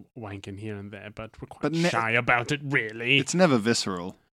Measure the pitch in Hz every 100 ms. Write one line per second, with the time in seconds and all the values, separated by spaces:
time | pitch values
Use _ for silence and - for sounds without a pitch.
0 | - 131 107 98 101 95 110 101 101 101
1 | 104 - 113 - 131 - 147 165 170 117
2 | 113 117 123 120 120 143 143 139 110 113
3 | 120 135 127 170 180 123 107 113 - 92
4 | 90 - _